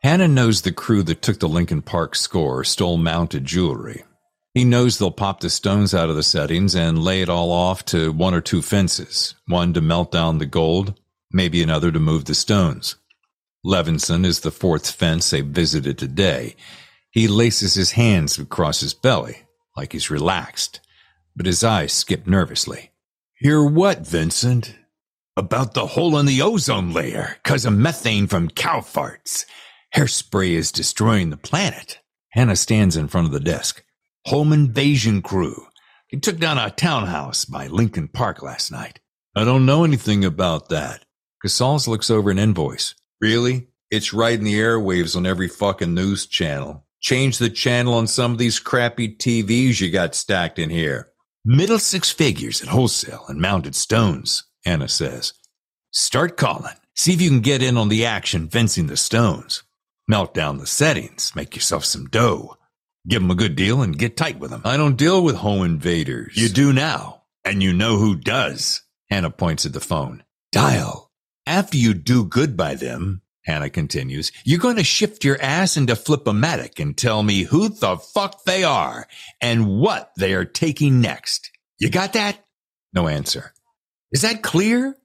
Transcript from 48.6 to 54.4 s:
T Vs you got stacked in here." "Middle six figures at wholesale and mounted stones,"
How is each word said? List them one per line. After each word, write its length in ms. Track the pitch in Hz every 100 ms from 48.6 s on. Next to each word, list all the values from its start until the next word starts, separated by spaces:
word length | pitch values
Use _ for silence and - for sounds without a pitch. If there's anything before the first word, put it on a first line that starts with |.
| - 127 120 117 113
T 340 | 107 - 117
Vs 380 | 101 117 131 104
you 100 | 92
got 240 | 92 85
stacked 440 | - - 98 85 -
in 120 | 80
here." 380 | 82 80 65 - _ _ _
"Middle 340 | 110 127 202 226
six 320 | - 196 -
figures 500 | - 151 95 113 -
at 80 | -
wholesale 560 | 127 123 - - - -
and 120 | 69
mounted 360 | 90 98 71 -
stones," 640 | - 110 110 71 - -